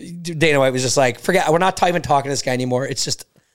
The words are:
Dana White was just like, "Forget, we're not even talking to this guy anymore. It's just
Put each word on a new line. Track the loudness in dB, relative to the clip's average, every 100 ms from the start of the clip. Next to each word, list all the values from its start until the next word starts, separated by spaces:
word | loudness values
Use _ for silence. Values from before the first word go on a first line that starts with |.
| -16 -12
Dana | -8 0 2 4
White | 2
was | 2
just | -2 2
like, | 0 0
"Forget, | 0 0 4
we're | 2
not | 2 2 0
even | 0
talking | 0 0 0
to |
this | -4
guy | -2
anymore. | -2 0 -2 -2
It's | -6 -6
just | -6 -12 _ _